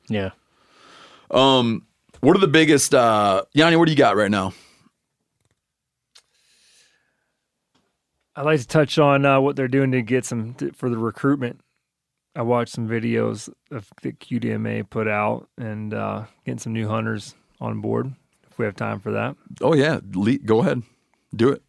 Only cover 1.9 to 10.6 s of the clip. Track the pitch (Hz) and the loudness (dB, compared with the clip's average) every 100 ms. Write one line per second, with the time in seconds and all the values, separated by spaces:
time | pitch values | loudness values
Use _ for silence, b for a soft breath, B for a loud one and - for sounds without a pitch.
1.9 | _ _ - 131 190 185 156 156 143 - | _ _ -4 -2 0 2 4 4 4 4
2.9 | 135 117 107 101 95 - 143 165 165 165 | 4 4 4 2 2 0 2 4 4 4
3.9 | 143 123 101 101 104 95 - b b b | 4 4 4 2 0 -2 -8 b b b
4.9 | _ _ _ _ _ _ _ _ _ _ | _ _ _ _ _ _ _ _ _ _
5.9 | _ _ _ _ _ _ _ _ _ _ | _ _ _ _ _ _ _ _ _ _
6.9 | _ _ _ _ _ _ _ _ _ _ | _ _ _ _ _ _ _ _ _ _
7.9 | _ _ _ _ - 147 156 - 156 143 | _ _ _ _ -6 0 0 2 2 2
8.9 | - 143 139 139 135 139 135 127 135 135 | 4 6 6 4 4 2 0 0 0 2
9.9 | 127 110 127 - 120 110 123 | 0 0 -2 -2 -6 -8 -8